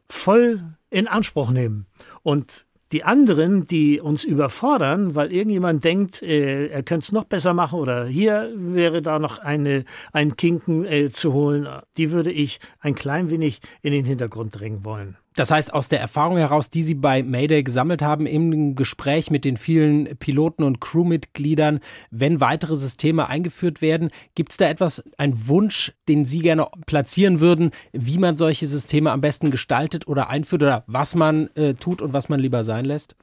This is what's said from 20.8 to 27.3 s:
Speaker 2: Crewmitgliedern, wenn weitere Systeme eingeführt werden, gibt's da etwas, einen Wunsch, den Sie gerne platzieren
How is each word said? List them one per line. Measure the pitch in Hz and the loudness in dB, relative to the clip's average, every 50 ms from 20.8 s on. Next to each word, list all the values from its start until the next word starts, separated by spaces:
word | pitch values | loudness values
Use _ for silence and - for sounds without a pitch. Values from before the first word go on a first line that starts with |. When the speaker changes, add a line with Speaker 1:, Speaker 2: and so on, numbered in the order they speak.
Speaker 2:
Crewmitgliedern, | - - - 165 175 175 165 151 - - _ - 143 151 156 147 151 151 151 143 - - - - - _ | -4 -2 0 2 2 2 2 0 -2 -8 _ -4 -2 0 2 2 2 2 2 0 -4 -10 -20 -20 -20 _
wenn | - 113 135 147 170 139 | -4 -2 0 2 2 4
weitere | 135 117 143 160 - 156 160 | 2 2 2 0 -2 -4 -2
Systeme | 143 135 127 - - - 156 160 160 139 - | -4 -4 -6 -6 0 0 2 2 2 0 0
eingeführt | 127 151 180 170 - - 185 175 147 - | -2 -4 -4 -4 -4 -2 -2 -2 -2 0
werden, | 160 156 160 160 170 151 - - - _ _ | 0 0 0 0 -2 -4 -6 -10 -20 _ _
gibt's | - 160 - - - | -4 -4 -4 0 0
da | 196 147 | 2 0
etwas, | 156 - 185 160 - - - - - - | 2 0 -2 -2 -2 -6 -10 -16 -6 -2
einen | 143 143 127 113 110 123 | 0 0 0 -2 0 2
Wunsch, | 147 190 214 208 - - - - - _ _ - | 2 4 4 2 0 -4 -6 -6 -8 _ _ 2
den | 151 151 143 | 2 2 2
Sie | 127 143 170 | 0 -2 0
gerne | 160 170 160 160 151 - - 170 156 | 2 2 2 2 0 -2 -6 -14 -8
platzieren | - 156 143 131 - - 180 202 196 | -2 -2 -2 -2 0 2 2 4 4